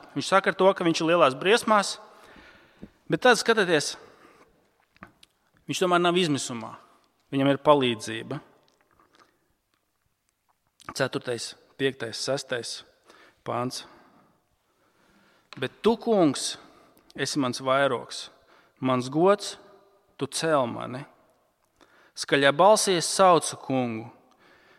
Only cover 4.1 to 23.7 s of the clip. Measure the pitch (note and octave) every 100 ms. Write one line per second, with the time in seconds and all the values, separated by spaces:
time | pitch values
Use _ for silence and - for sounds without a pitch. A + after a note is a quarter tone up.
4.1 | _ - _ _ _ _ _ _ - -
5.1 | _ _ _ _ _ - D3 F#3 F3 F3
6.1 | F3 F3 C3+ - A#2+ A2 A2+ _ _ _
7.1 | _ - C3+ C3+ C3+ - D3 B2+ A2+ -
8.1 | A2 A#2 C#3+ - _ _ _ _ _ _
9.1 | _ _ _ _ _ _ _ _ _ _
10.1 | _ _ _ _ _ _ _ - - C3
11.1 | C3+ - A#2 - - _ - C3+ B2 A2+
12.1 | G#2+ - C#3 - B2 A#2 - - _ _
13.1 | - _ _ - A#2 B2 - - - _
14.1 | _ _ _ _ _ _ _ _ _ _
15.1 | _ _ _ _ - - _ G3+ A3+ -
16.1 | G#3+ D#3+ B2+ - - - _ _ _ _
17.1 | - C#3 D3+ B2+ A#2+ C3+ C3+ C#3 A#2+ B2+
18.1 | - - _ _ _ _ - C3 B2+ B2
19.1 | D3 F#3 G3+ - - - - _ _ _
20.1 | - C#3 - D#3+ D3+ A#2+ A2 A#2 B2 C#3+
21.1 | _ _ _ _ _ _ _ _ _ _
22.1 | - - D3 C#3 C#3+ F#3+ G#3+ G3+ F3+ -
23.1 | - F#3+ E3 - - -